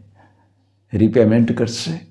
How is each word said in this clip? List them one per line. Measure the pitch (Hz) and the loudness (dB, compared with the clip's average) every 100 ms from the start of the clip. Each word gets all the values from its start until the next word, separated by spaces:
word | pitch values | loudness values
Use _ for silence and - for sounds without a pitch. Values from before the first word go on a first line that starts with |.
| - _ _ _ _ _ _ _ _ | -20 _ _ _ _ _ _ _ _
રિપેમેન્ટ | 104 110 127 110 113 117 | 0 2 4 2 2 0
કરશે, | - 113 - - 165 - | -2 -4 -6 -10 -10 -14